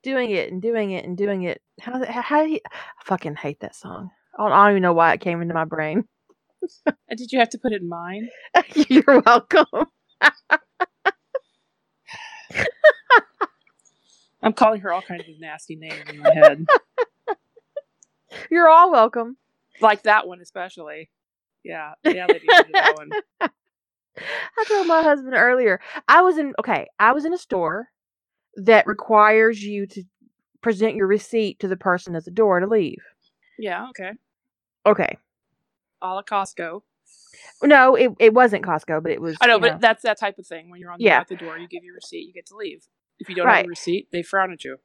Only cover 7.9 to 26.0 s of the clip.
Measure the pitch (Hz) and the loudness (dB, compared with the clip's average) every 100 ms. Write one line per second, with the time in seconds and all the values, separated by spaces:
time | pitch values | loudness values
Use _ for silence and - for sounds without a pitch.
7.9 | 170 175 196 233 - - - - 302 302 | -12 -12 -12 -14 -18 -2 0 0 -2 4
8.9 | 254 - 277 - 240 - 349 277 - 302 | 4 6 4 6 2 2 0 2 -2 -6
9.9 | _ _ _ 294 - _ 311 _ _ 359 | _ _ _ 0 0 _ -4 _ _ -10
10.9 | _ 381 - _ 539 _ _ _ _ _ | _ -6 -6 _ -14 _ _ _ _ _
11.9 | _ _ - - - _ - - _ 622 | _ _ -20 -20 -20 _ -8 -8 _ 2
12.9 | - _ 480 - _ - _ _ _ _ | 2 _ 0 0 _ -12 _ _ _ _
13.9 | _ _ _ _ _ 220 - 220 214 190 | _ _ _ _ _ -4 2 2 2 -6
14.9 | 175 - 175 165 156 160 151 - 160 160 | -8 -8 -16 -16 -20 -18 -18 -18 -18 -16
15.9 | 151 151 147 147 160 - 147 165 - _ | -18 -18 -2 0 8 8 6 0 0 _
16.9 | - 466 _ - - _ _ _ - _ | -8 -8 _ -12 -12 _ _ _ -20 _
17.9 | _ _ _ _ - - 330 330 320 359 | _ _ _ _ -20 -2 4 8 8 8
18.9 | 285 226 240 233 262 _ _ _ _ 220 | 4 2 0 -12 -16 _ _ _ _ 2
19.9 | 208 220 214 180 180 175 196 180 180 151 | 2 2 0 0 -16 -20 -14 -14 -16 -18
20.9 | 151 160 _ _ _ _ _ - 165 151 | -18 -20 _ _ _ _ _ -18 -16 -16
21.9 | 156 311 233 359 - - 359 - 381 311 | -6 -4 -4 -6 -6 0 2 2 -2 -2
22.9 | - 294 427 - _ 311 _ _ _ _ | -4 -10 -12 -12 _ -10 _ _ _ _
23.9 | _ _ - - - - - 440 415 349 | _ _ -20 -14 -12 -12 -10 -4 -2 0
24.9 | 320 320 294 262 247 240 254 233 185 - | 0 2 -2 -2 0 2 2 0 -2 -8
25.9 | - | -10